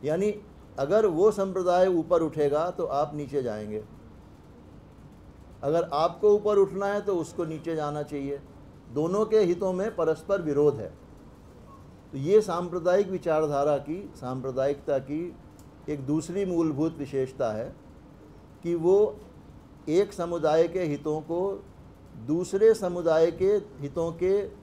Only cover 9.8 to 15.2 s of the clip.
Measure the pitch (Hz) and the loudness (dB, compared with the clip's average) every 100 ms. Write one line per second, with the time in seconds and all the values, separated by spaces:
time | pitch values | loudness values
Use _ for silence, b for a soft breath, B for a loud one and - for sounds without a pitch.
9.8 | - - 160 160 - 196 160 143 147 113 | -4 -2 0 -2 -2 -2 0 4 4 2
10.8 | 95 - - - - - - - - - | -8 -14 -20 -20 -20 -20 -20 -20 -20 -20
11.8 | - - - 135 143 214 196 175 180 175 | -20 -20 -14 -8 4 4 4 -2 -4 -2
12.8 | 165 185 190 185 156 156 156 143 143 143 | 2 2 2 -2 0 0 0 0 2 0
13.8 | 143 170 202 - 127 131 131 127 135 143 | -2 -10 -10 -12 -8 -6 -6 -2 -2 -2
14.8 | - 139 135 151 | -2 -4 -2 -6